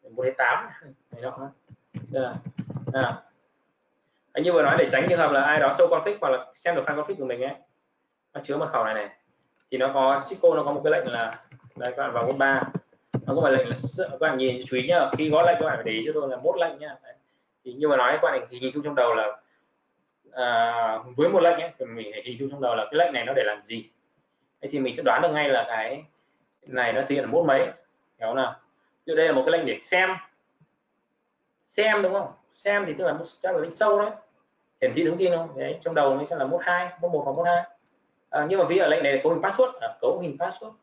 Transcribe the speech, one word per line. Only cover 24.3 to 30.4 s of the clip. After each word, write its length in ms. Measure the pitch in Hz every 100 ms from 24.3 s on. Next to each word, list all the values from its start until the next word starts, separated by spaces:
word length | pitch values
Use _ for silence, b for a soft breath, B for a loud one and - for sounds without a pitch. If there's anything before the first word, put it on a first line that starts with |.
| _ _ _
Thế 80 | 135
thì 60 | 143
mình 160 | 131 123
sẽ 60 |
đoán 200 | 123 113
được 60 | 170
ngay 200 | 151 147
là 160 | 127 113
cái 360 | 113 113 143 156 _ _ _ _ _
này 300 | - 127 120
nó 80 | 120
thực 100 | -
hiện 140 | 139
ở 20 | 117
mốt 200 | 147 160
mấy, 140 | 135
hiểu 120 | 127 - _ _ _ _
không 160 | 113 127
nào? 200 | 123 120 _ _ _ _ -
Ví 40 |
dụ 60 | 156
đây 100 | 160
là 60 |
một 100 | 135 135
cái 60 |
lệnh 140 | 165 131
để 120 | 104
xem, 300 | - 180 190 185 - _